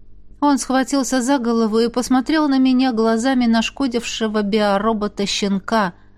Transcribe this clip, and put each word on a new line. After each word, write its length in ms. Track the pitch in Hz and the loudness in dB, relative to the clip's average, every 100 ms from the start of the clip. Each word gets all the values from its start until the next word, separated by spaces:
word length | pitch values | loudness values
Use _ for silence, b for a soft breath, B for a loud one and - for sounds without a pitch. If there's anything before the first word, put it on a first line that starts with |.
| - - - - | -20 -20 -20 -2
Он 180 | 294 269 | 0 0
схватился 640 | - 262 262 277 240 254 | 0 0 0 -2 0 0
за 160 | 240 277 | 0 0
голову 400 | 233 233 220 220 | 0 0 2 2
и 100 | 233 | 0
посмотрел 600 | 254 233 254 277 311 302 | -2 0 0 0 0 2
на 100 | 269 | 2
меня 340 | 262 254 262 | 2 2 2
глазами 540 | 220 226 226 262 254 233 | 0 0 2 0 2 2
нашкодившего 960 | 226 220 - 277 233 - - 220 214 | 2 0 -4 -4 -2 -6 -4 -4 -2
биоробота-щенка, 1500 | 202 214 208 196 220 220 208 - 202 - 202 196 - 226 185 b b | 0 0 2 2 0 -2 -4 -4 -4 -4 -2 -4 -2 0 -2 b b